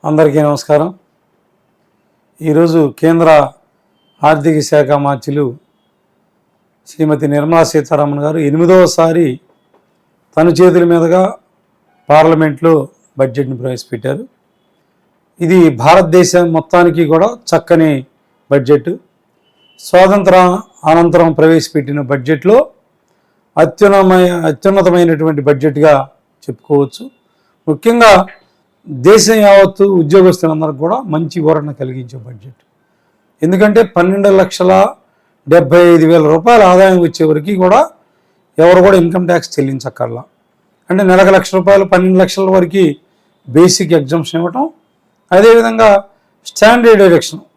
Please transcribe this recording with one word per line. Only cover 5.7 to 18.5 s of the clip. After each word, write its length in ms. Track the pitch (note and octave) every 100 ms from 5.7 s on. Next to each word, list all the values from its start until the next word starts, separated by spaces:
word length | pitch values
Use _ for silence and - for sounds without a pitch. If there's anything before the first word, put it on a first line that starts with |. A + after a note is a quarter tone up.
| _ _ _ _ _ _ _ _ _ _ _ _
శ్రీమతి 400 | - D#3 D3+ C#3+
నిర్మలా 360 | C#3+ D3 E3
సీతారామన్ 560 | D#3+ D#3 C#3+ D3+ D3 C#3+
గారు 180 | D3 D#3+
ఎనిమిదవసారి 1040 | D3 D3+ E3+ F#3 F3 - E3 E3 D#3+ B2 _ _ _ _ _ _ _ _ _ -
తన 100 | E3
చేతుల 360 | D3+ F3+ F3
మీదుగా 540 | F3 E3+ E3 F3+ F#3 - _ _ _ _ _ _ _
పార్లమెంట్లో 800 | D3 D#3+ D#3+ D#3 C3+ E3 D#3+ C3+ _ _ -
బడ్జెట్ని 400 | C3+ A#2+ C3 B2+
ప్రవేశపెట్టారు. 680 | B2+ B2+ - A#2+ B2 E3 C4 _ _ _ _ _ _ _ _ _ _ _
ఇది 280 | E3+ F#3 E3
భారతదేశం 840 | B2 C#3+ F3+ E3+ F3 F3+ F3+ F3
మొత్తానికి 520 | E3 E3 F3 F3 D#3 D#3
కూడా 320 | D#3+ G#3 A#3+ -
చక్కని 560 | E3 - E3+ D#3+ C#3 C3 _ _ _ _